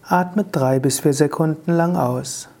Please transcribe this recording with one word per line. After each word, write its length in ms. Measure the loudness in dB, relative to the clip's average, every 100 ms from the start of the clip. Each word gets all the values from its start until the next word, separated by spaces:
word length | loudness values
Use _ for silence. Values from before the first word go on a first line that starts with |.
atme 400 | 0 0 0 -4
drei 360 | -2 0 2 2
bis 200 | 0 0
vier 140 | 0
Sekunden 580 | 2 0 2 -2 -2 0
lang 240 | 2 2 0
aus. 540 | 0 -2 -6 -12 -14 -20